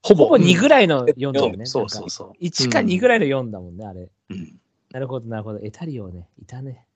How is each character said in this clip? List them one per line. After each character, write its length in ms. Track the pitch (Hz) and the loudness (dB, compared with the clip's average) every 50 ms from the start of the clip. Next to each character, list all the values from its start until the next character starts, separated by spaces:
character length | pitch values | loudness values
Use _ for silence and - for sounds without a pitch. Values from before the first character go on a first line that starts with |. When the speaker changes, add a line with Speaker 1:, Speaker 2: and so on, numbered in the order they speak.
Speaker 1:
ほ 140 | _ - 208 | _ 4 6
ぼ。 100 | 160 - | 6 6
Speaker 2:
ほ 40 | - | 6
ぼ 60 | 330 | 6
二 180 | 240 175 175 185 | 6 6 6 4
ぐ 120 | 170 226 294 | 4 6 6
ら 120 | 311 269 | 6 6
い 60 | 214 | 6
の 200 | 170 151 135 123 - - | 4 2 2 2 0 0
四 180 | 123 131 139 131 | 0 -2 -2 0
だ 60 | 135 | 0
よ 80 | 139 | 0
ね。 80 | 117 95 95 | -2 -2 -6
Speaker 1:
う 20 | 113 | -10
ん。 40 | |
そ 160 | 131 - 127 110 | -6 -4 -4 -4
う 60 | 110 | -4
そ 160 | - 107 90 | -8 -12 -10
う 40 | 90 | -12
そ 160 | - - - | -14 -14 -16
う。 20 | |
Speaker 2:
な 40 | - | -20
ん 20 | - | -14
か、 60 | _ | _
一 280 | 175 170 - - 135 123 | -8 -8 -4 -4 -4 0
か 120 | 117 - | 0 0
二 180 | - 202 180 185 | 0 0 0 2
ぐ 80 | 226 | 2
ら 80 | 247 240 | 2 4
い 40 | 226 | 4
の 60 | 185 | 2
四 260 | 139 135 135 127 113 | 0 0 -2 -4 -6
だ 80 | 104 95 | -10 -12
も 120 | 90 90 | -14 -16
ん 60 | 85 | -16
ね、 80 | 92 110 | -16 -16
Speaker 1:
う 20 | |
ん。 20 | 104 | -14
Speaker 2:
あ 40 | 92 | -14
れ。 160 | 92 90 92 _ _ _ _ | -16 -16 -18 _ _ _ _
Speaker 1:
う 40 | 95 | -14
ん。 260 | 95 85 76 _ _ _ _ _ _ _ _ | -14 -14 -14 _ _ _ _ _ _ _ _
Speaker 2:
な 80 | - 131 | -10 -10
る 80 | 135 | -10
ほ 120 | 127 131 131 | -8 -8 -10
ど、 80 | 113 | -10
な 100 | 117 113 | -10 -10
る 60 | 107 104 | -10 -8
ほ 100 | 110 107 | -10 -10
ど。 60 | 101 | -10
エ 120 | 101 107 | -10 -12
タ 140 | 104 - 175 | -12 -12 -12
リ 140 | 165 143 120 | -10 -10 -10
オ 100 | 101 92 | -12 -12
ね。 180 | 87 87 87 _ _ _ | -14 -16 -18 _ _ _
い 40 | - | -20
た 160 | _ - 127 | _ -16 -14
ね。 240 | 131 135 127 _ _ _ _ | -14 -14 -16 _ _ _ _